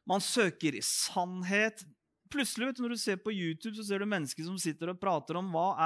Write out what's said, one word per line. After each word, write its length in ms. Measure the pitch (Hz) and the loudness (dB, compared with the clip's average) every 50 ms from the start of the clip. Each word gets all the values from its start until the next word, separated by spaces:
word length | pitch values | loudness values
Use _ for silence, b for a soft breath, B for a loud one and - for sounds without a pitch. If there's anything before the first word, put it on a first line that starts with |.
| b - | b 0
Man 140 | 185 202 185 | 0 2 2
søker 520 | - - 254 220 180 - - - 151 135 | 2 4 4 4 4 2 2 0 0 0
i 80 | 101 - | 0 -2
sannhet. 1040 | - - - - - - 196 180 180 185 185 180 180 196 202 214 220 214 - - - - _ _ _ _ _ _ - | -2 0 0 -2 0 0 0 -2 -2 -2 -4 -2 0 2 2 2 2 0 -4 -14 -20 -20 _ _ _ _ _ _ -4
Plutselig, 400 | - 285 269 - - 220 233 269 | -2 0 0 0 0 -2 -2 -2
vet 100 | 254 247 | -2 -2
du, 40 | 247 | -2
når 120 | 233 240 | -2 -2
du 60 | 220 | -2
ser 200 | - - 196 190 | -2 -2 -2 -2
på 120 | - 220 220 | -2 -2 -2
YouTube, 420 | 196 175 165 160 165 - 226 208 | 0 0 -2 -2 -4 -6 -8 -8
så 80 | 220 220 | -6 -4
ser 160 | 202 202 196 | -2 -2 0
du 80 | 202 214 | 0 0
mennesker 360 | 208 180 151 131 - - 156 | 0 0 0 -2 -4 -6 -6
som 120 | 170 190 185 | -6 -4 -2
sitter 300 | - 165 147 - 165 170 | -2 -2 -2 -2 -2 -4
og 80 | 180 180 | -4 0
prater 360 | - 196 180 151 143 - 160 175 | 2 2 2 2 2 -2 -4 -4
om 140 | 185 190 170 | -2 0 0
hva 180 | 160 170 190 175 - 160 | 2 2 2 4 6 4